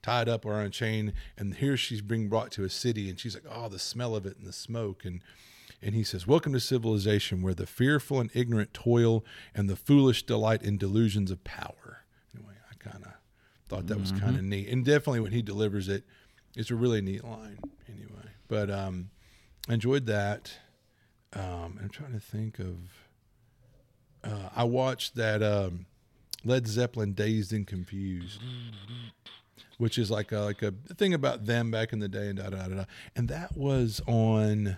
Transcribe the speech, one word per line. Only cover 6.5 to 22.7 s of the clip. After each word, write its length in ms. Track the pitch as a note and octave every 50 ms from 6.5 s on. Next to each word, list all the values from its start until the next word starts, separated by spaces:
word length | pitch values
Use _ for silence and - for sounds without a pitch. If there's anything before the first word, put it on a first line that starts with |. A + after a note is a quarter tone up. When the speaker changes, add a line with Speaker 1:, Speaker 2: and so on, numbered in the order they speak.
Speaker 1:
to 80 | C#3 B2+
civilization, 800 | - - C3 B2 A2+ A2+ A2 G#2 G2 G#2+ G#2 G#2 - - G#2 F#2
where 140 | F#2 F#2+ F#2+
the 100 | E2+ F#2+
fearful 540 | - - - B2 C3+ D3+ C#3+ - - C#3+ C3
and 100 | A#2+ G#2+ -
ignorant 400 | A#2+ B2 A#2+ A#2 G#2+ G#2 - _
toil 500 | - - A#2+ A#2+ A#2+ A#2 A2+ A2+ A2 - - - - - - -
and 120 | - G2+ G2
the 80 | F#2+
foolish 460 | - - - C#3+ C#3+ C3+ C3 A#2 - -
delight 380 | - A#2 A2 G#2+ A2 A2+ G#2+
in 140 | - G2+ G2+
delusions 540 | F#2+ G2+ G2 G2 A2 A#2 A2 F#2+ G#2 G2 F#2
of 120 | F#2+ - _
power." 600 | - - - - - - - - - - - _ _ _ _ _ _ -
Anyway, 160 | A#2 G#2+ G#2 G2 G2+ - -
I 40 | - - - G#2
kinda 240 | G2+ G2+ F#2+ F#2 F2+ - _ _ _ _ _ _ _ _ _ -
thought 160 | G2+ G2 F2+
that 120 | - G#2+ G2
was 140 | F#2+ F#2+
Speaker 2:
Mm-hmm. 120 | F#2+ G2 G2
Speaker 1:
kinda 160 | A#2 B2+ C3+
neat. 260 | F#2+ G2 G2+ G2 G2 G#2
And 160 | A#2+ B2+ B2
definitely 360 | C3 D3 D3 C#3 D3+ B2+ A#2
when 120 | A2 F#2+
he 80 | G#2+ A#2+
delivers 480 | A2+ G#2 G2 G2+ G#2+ G#2 G2 G#2 F#2+ F#2
it, 160 | G2 G2 - _ - - _ _ _ _ _ _ -
it's 160 | A#2 A2 -
a 40 | A#2+
really 240 | A2+ A#2+ B2 A#2 G#2+
neat 240 | G2 F#2+ G2 A2 A#2
line 340 | A#2 A2 A2 A3 G#2+ G2+ G2+ G2+ C#4+ - - - -
anyway. 400 | G#2+ G2+ G2+ G#2 G#2 G2+ G#2 G#2 - - -
But, 240 | - A2+ G#2+ G#2 G2+
um, 380 | G2+ G2 G2 F#2+ F#2 F2+ F2+ G2 - - - - - - - _ - - - -
I 20 |
enjoyed 320 | A#2 A2+ G#2 B2 C3+ C#3+ C3
that. 480 | A2+ G#2+ G#2 G2+ G2+ G#2 - - - - - - _ _ _ _ _ _ _ _ _ _ _ _ _
Um, 460 | - F#2+ F#2+ F2+ F2+ F2 E2+ E2+ F2+ G2+
I'm 60 | G2+ G2+
trying 240 | - - D3 C#3
to 80 | B2 G#2+
think 380 | - - - G#2+ A2 A2 G#2+ -
of, 180 | G2+ F#2